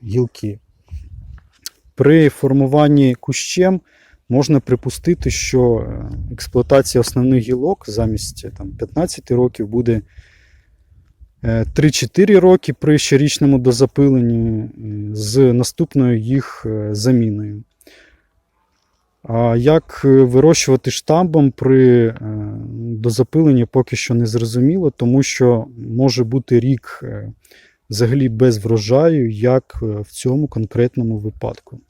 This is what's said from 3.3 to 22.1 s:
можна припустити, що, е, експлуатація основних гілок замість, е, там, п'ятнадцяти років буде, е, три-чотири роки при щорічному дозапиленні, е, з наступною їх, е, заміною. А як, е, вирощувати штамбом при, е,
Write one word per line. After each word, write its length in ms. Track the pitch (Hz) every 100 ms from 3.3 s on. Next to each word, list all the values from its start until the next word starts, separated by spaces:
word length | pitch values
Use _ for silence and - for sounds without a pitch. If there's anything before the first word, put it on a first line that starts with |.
| 127 - - 185 185 _ _ _ _ _
можна 300 | 120 - 147
припустити, 720 | - 117 135 - - 180 135
що, 580 | - - 127 123 113 117
е, 220 | - - - -
експлуатація 680 | - - 123 120 139 131 127
основних 420 | 117 - 127 131
гілок 420 | 110 127 143 196 -
замість, 580 | 107 113 107 - - 104
е, 60 | -
там, 140 | 98
п'ятнадцяти 640 | - 110 - 175 - - 123
років 320 | 123 - 104
буде, 340 | 113 117 113 - - _ _ _ _ _ _ _ _ _ _ - _
е, 220 | 120 113 113
три-чотири 760 | - 147 - 117 - 196 202
роки 340 | 180 185 -
при 240 | 131 143 151
щорічному 640 | - 139 147 - 143 135
дозапиленні, 1000 | 127 120 131 - 139 135 120 117 113 110
е, 100 | 110 - 110 104 104 107
з 380 | 104 123 131
наступною 680 | 120 123 - 170 147 127 117
їх, 440 | 107 135 - - 113
е, 300 | 107 107 104
заміною. 680 | 113 127 113 104 104 104 - _ _ _ _ _ _ _ _ _ _ _ _ _ _ _
А 320 | - 113 117 117
як, 440 | 123 160 - - 139
е, 20 |
вирощувати 840 | 135 131 127 151 160 - 131 -
штамбом 600 | - - 156 180 156 139
при, 560 | - 131 131 127 120
е, 80 | 113